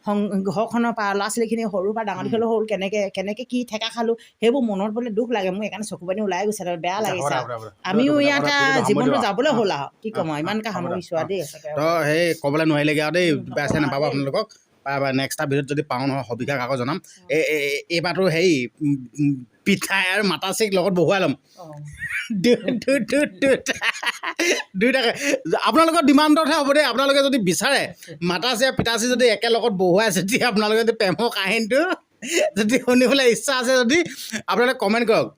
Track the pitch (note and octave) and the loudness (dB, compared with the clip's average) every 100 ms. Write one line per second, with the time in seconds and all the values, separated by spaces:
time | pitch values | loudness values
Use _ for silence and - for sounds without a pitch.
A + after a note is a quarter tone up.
0 | - G#3 G3+ F#3+ F#3+ E3 A3+ A3+ A#3 A3+ | -2 -2 0 -2 -2 -2 -2 0 0 0
1 | G3+ G3 G3+ A3 A3 A3+ A3+ F#3+ F#3+ A3 | 0 -2 -2 -2 -2 -2 -2 -2 -2 -4
2 | G#3+ F3+ F#3+ A3 A3+ A3+ G#3+ G3 F#3+ G#3 | -4 -4 -4 -2 0 0 0 -2 -2 -2
3 | G3 G3 F#3+ G#3 B3+ B3 A#3+ A3 A3+ A#3 | -4 -4 -6 -6 -4 -4 -4 -6 -6 -4
4 | A3+ A#3 - _ A3 C#4 A#3 F#3+ G#3+ A3 | -2 -2 -6 _ 2 2 0 0 -2 -4
5 | A#3+ G#3 A#3+ A3+ F#3+ F#3+ G#3+ F#3 G#3 E3 | -4 -4 -2 -2 -2 -4 -6 -8 -10 -10
6 | F3 F#3 G#3+ F3+ G#3+ G#3 F3 F3 E3+ F#3+ | -6 -4 -2 -2 -2 -4 -4 -4 -2 -2
7 | G#3+ F#3 C#3 C3+ A#2+ A#2 A2 _ F#3 G3+ | -2 -2 -2 -2 -4 -8 -10 _ -2 2
8 | C4+ D4 C#4+ C#4+ D4 C#4+ C#4 C4+ G3+ G#3 | 4 4 2 2 0 2 2 2 2 2
9 | B3+ C#4 A3 G3 D4 A#3+ G3+ D3+ C#3 _ | 2 2 0 0 0 2 0 -2 -6 _
10 | A3 G#3+ E3 D3 E3 G#3+ A3 G3+ F3 F3+ | -8 -4 -4 -4 -4 -4 -4 -6 -4 -6
11 | E3+ E3 E3 F#3+ D3 D3+ D3+ D3+ D#3 E3+ | -4 -4 -4 -6 -8 -12 -8 -2 0 2
12 | D3 D#3 F3 D#3+ C#3+ D3 D#3+ D3 D3 D3+ | 2 2 0 0 0 2 2 2 2 2
13 | D3+ E3 F3 C#3 A#2+ B2+ C#3+ D#3 C#3+ C#3 | 0 2 2 0 -2 -4 -2 0 0 0
14 | D3 C#3 C#3 E3 G#3+ _ _ _ C3+ C#3 | -2 -2 -2 -2 -4 _ _ _ -6 -2
15 | C#3 C3 C3+ - D3+ C#3 C3+ C#3+ D3 B2 | 0 -2 -4 -4 -2 -2 -2 -4 -4 -2
16 | C#3 C3+ A2+ A#2 B2 C#3 B2 C3+ A#2+ F3+ | -2 -2 -6 -6 -4 -4 -2 -2 -2 -4
17 | - - - D#3 D3+ D3+ C#3+ C#3 - E3+ | -8 -20 -2 0 0 0 -2 -4 -2 -2
18 | E3+ E3+ F#3+ D#3+ F#3 D3 B2 _ D3 C#3 | -2 0 2 4 4 2 0 _ -2 -2
19 | B2 - D3 C3+ B2 _ - G3 - G3 | -4 -2 0 0 -6 _ 0 0 0 0
20 | F#3 F#3+ G#3 D3+ F#3+ F#3 A3 F#3+ F3 F3+ | 0 0 0 0 -2 -2 0 2 2 2
21 | D#3 F#3+ E3+ B2 _ - E3+ D3 D3 - | 2 2 2 -2 _ -20 -18 -16 -18 -12
22 | - - - G#3+ A#3 A#3 - B3 - C#4 | -8 -8 -6 0 2 2 0 -4 0 -2
23 | G#3+ C4+ D4 - C#4 C4 - - A3 - | 0 0 -2 0 0 0 -2 -4 -4 -4
24 | A#3+ - - E4 F4 - - F#3+ A#3 C4 | -6 -6 -10 -4 -2 -2 -4 0 0 2
25 | A#3+ - C#4 C#4+ D#3+ F3+ G3 A#3 E4 E4 | 0 -2 -2 -2 -2 0 2 4 4 4
26 | D4 C#4+ D4+ D4+ D4+ D#4 C#4 C#4+ C#4+ A#3 | 4 4 6 4 4 0 2 2 2 2
27 | C#4 C#4 C#4 C4 F3+ D#3+ A3+ C4 D#3 - | 2 4 4 2 0 0 0 0 -2 -8
28 | - D3+ F3 F3 A#3+ A#3+ C4 C4 A#3 A3+ | -18 -6 -4 -2 -2 0 0 0 -2 0
29 | A#3+ B3 B3 G#3 A#3 A3+ A#3 F#3+ F#3 F3 | 0 2 4 2 2 2 2 2 4 4
30 | A3 F3+ F#3+ B3+ B3 G#3 G#3+ A3 A3+ A3+ | 4 0 0 0 2 2 2 2 2 2
31 | F#3+ E3+ A#3 G#3 F#3+ A3+ A3 B3+ F4 F4 | 0 2 -2 0 -2 -2 0 0 0 -2
32 | _ _ B3 E4+ D#5 G3 G#3+ B3+ B3+ B3 | _ _ -4 0 0 0 0 0 2 4
33 | B3+ C#4 B3+ G#3+ - C4 A#3+ C4 A#3+ D#4+ | 4 4 4 2 0 -2 2 2 4 2
34 | E4 - - G#3+ - F#3+ B3 B3+ G3+ A3+ | 0 -6 -10 -10 -2 0 2 2 0 0
35 | A3+ G3+ A#2+ | 2 2 0